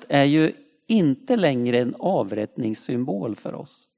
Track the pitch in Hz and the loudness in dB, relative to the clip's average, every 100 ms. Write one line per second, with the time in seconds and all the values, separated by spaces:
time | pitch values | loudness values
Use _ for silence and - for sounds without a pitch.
0 | - 143 143 151 160 - _ _ - 226 | 0 2 4 4 2 -2 _ _ -2 2
1 | 151 131 - 240 160 127 120 120 120 - | 2 0 -2 0 2 0 0 0 0 -2
2 | 170 170 98 107 107 - 113 107 - 123 | -2 -2 -2 -4 -6 -4 -6 -6 -6 -4
3 | 127 98 117 107 - - - - _ | -4 -4 -6 -8 -10 -12 -14 -20 _